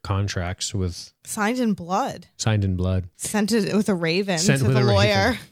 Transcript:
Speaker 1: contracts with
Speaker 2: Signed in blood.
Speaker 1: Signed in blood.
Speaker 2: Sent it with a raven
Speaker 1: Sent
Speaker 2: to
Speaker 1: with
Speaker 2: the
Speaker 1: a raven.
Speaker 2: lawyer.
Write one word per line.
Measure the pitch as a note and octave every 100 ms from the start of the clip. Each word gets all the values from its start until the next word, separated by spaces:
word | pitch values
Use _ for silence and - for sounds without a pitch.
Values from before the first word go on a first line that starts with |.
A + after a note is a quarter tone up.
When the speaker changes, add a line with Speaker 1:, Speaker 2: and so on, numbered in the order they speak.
Speaker 1:
contracts | - G2 G2 - F2 F#2 - G2+
with | F#2 E2+ - _ -
Speaker 2:
Signed | - G#3 B3+
in | A#3
blood. | G3 E3+ F#3+ B3+ - - -
Speaker 1:
Signed | - G#2+ G2
in | F2+
blood. | F#2 F#2 F2 -
Speaker 2:
Sent | - G#3+ G3+
it | A3+ F#3
with | G3+ A3
a | F#3
raven | E3 E3+ G3 E3+
Speaker 1:
Sent | D3+ C#3
Speaker 2:
to | C3
Speaker 1:
with | C3
Speaker 2:
the |
Speaker 1:
a | -
raven. | G#2
Speaker 2:
lawyer. | G#3 G3+ G3+ A#3 -